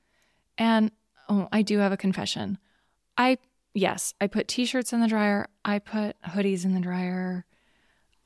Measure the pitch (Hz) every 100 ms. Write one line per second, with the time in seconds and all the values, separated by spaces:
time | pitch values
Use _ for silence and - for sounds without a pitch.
0 | _ _ _ _ _ - 226 220 220 -
1 | _ _ - 202 180 214 202 208 196 196
2 | 190 - 196 - 202 196 _ _ _ _
3 | _ - 254 254 _ _ _ 202 185 185
4 | - - 202 214 - - 240 262 240 233
5 | 226 220 208 202 - _ 208 208 - 214
6 | 208 - 170 190 196 185 190 185 180 180
7 | 180 185 185 180 - _ _ _ _ _
8 | _ _